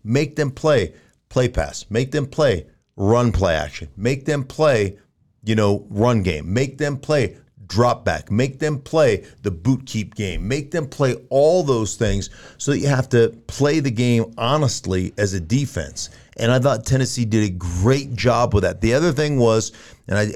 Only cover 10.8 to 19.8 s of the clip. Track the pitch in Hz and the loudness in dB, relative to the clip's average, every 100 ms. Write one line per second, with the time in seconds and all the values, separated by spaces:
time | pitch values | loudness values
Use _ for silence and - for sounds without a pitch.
10.8 | 147 - 135 120 - 135 151 180 147 120 | -6 -2 -2 -2 -2 2 4 4 2 0
11.8 | 107 - 107 98 - - - - - 127 | -2 -2 0 0 -4 -12 -20 -8 -2 0
12.8 | - 131 131 120 113 - - - 143 156 | 2 0 2 4 2 0 -12 -2 0 2
13.8 | 135 107 123 117 110 - 117 151 139 - | 0 0 2 2 0 -4 -2 0 0 -2
14.8 | 92 92 90 - 104 95 80 123 139 - | -2 -2 -2 -2 -2 -2 -2 -2 -2 -6
15.8 | 69 - - - - - 117 127 135 117 | -10 -10 -14 -16 -18 -4 0 2 2 0
16.8 | - 131 127 - 113 107 104 90 87 87 | 0 0 0 -2 0 0 0 -2 -6 0
17.8 | 107 139 139 113 123 117 123 101 92 90 | 2 2 0 -2 0 2 2 2 0 0
18.8 | 110 127 170 131 151 139 117 113 110 - | 0 2 2 0 0 2 4 4 0 -8